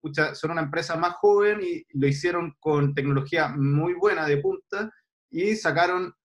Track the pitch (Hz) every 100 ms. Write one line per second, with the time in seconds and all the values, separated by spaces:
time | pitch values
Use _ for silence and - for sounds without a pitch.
0 | 156 143 151 - 156 165 147 160 165 165
1 | 175 175 208 202 208 208 185 170 - 139
2 | 139 139 175 175 170 - 156 147 143 143
3 | 143 139 139 170 151 147 139 143 170 175
4 | 202 175 151 143 190 185 _ 196 220 _
5 | _ _ _ 165 196 220 165 151 175 180
6 | 185 _